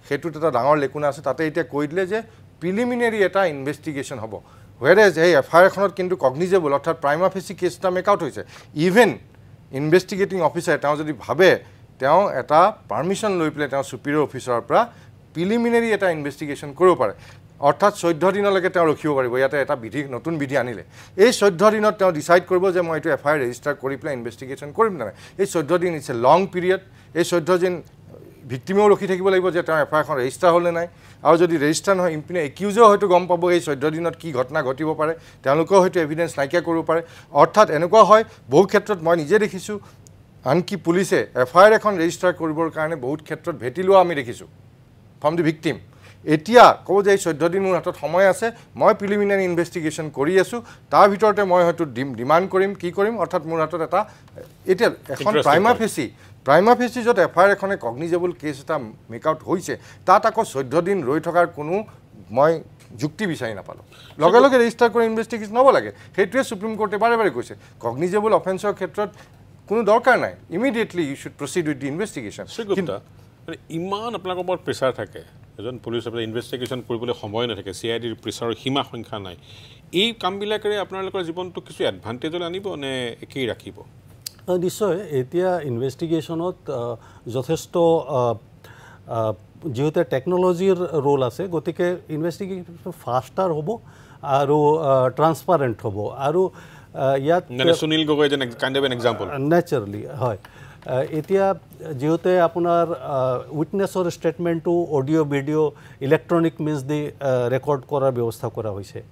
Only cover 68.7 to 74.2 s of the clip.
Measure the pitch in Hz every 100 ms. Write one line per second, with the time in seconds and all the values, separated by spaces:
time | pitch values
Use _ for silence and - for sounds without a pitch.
68.7 | 190 185 165 208 - - - - - -
69.7 | 214 202 220 226 220 110 90 - 165 262
70.7 | 233 220 175 147 135 - - 143 180 156
71.7 | 139 135 151 214 - 104 90 95 - 214
72.7 | 190 165 101 _ - - _ - 160 _
73.7 | 165 185 196 233 214